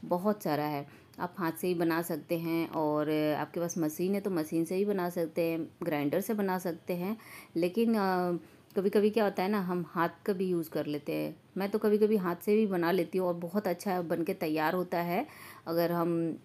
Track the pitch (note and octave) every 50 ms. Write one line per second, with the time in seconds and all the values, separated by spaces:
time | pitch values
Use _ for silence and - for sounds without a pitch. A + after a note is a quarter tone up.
0 | - - F3 F3+ F3+ G#3+ G#3 G#3 - F3 D3+ C#3+ D3 D3+ D3+ C#3+ C#3+ C#3+ - -
1 | - - - - F3 F3+ - - F#3 E3 D#3+ D#3+ - F3+ F3+ E3 E3+ E3 D#3+ E3
2 | E3+ E3+ F3+ D3 - - E3+ E3 E3 E3 E3 E3 E3 - - D#3+ D#3 D3+ D3+ D3+
3 | D3+ D3 D#3 D3+ D3+ D3+ D3+ C#3 D3 D3+ - F3+ E3+ E3+ - F#3 E3 D#3 D#3 -
4 | F3+ F#3 G3 G3+ F#3+ G#3+ F#3+ E3 D#3 D#3 - E3 E3+ E3 F#3+ F#3 G3+ G3+ G3+ G3
5 | F3 F3 F3 F#3 E3 D#3+ - - E3+ E3 E3 E3 D#3+ - - - - E3 D#3+ D3
6 | C#3+ C#3+ C#3 F3 G3 - A#3 G#3 G3+ F#3+ F#3 F#3 F3+ F#3 E3 E3+ - - F3+ F3
7 | F3 F#3+ A3 A3 - - - - - - - E3 E3+ F3+ F3 A3+ A#3 A3+ A3+ G#3+
8 | G3 F#3+ F#3 F3+ F3+ F3+ F3 E3+ - - - - - - - G#3 F3+ G3+ G3 A3
9 | G3+ G#3+ G#3 A#3 G#3+ G3+ G3 - F#3 F#3+ G#3 G#3 F#3 F3 F3+ F3+ E3+ D#3 - F3+
10 | E3 E3+ E3+ - - - G#3 F3+ G3 F#3 F3+ E3+ D#3+ D#3 - E3 D3 D3+ D3 D3
11 | C#3+ - D#3 D#3 D3+ D3+ D#3+ - - - - - F#3+ G3 G3+ G#3+ G#3+ G#3+ G#3 G#3+
12 | G#3+ G#3 A3 G#3+ F3+ F3+ F3 F3 - - G#3 G#3+ A3 G3+ F#3+ F3+ E3+ E3 F3 F#3
13 | E3+ E3 - F#3+ F#3 F3 F3 E3+ F3 E3+ E3+ G#3 G#3 F#3+ F3 F3 - G#3 F#3 F3+
14 | F3 D#3+ E3+ E3 E3 D#3+ F#3 F3 - D#3+ D#3 D#3 D#3 D#3 E3+ F#3 F3+ F3+ - E3+
15 | E3+ F3 F3 F#3+ C#4+ D4+ - - - - - - - - A#2 D#3 E3+ E3 E3+ E3+
16 | E3+ E3+ E3+ E3+ E3 E3 D#3 - -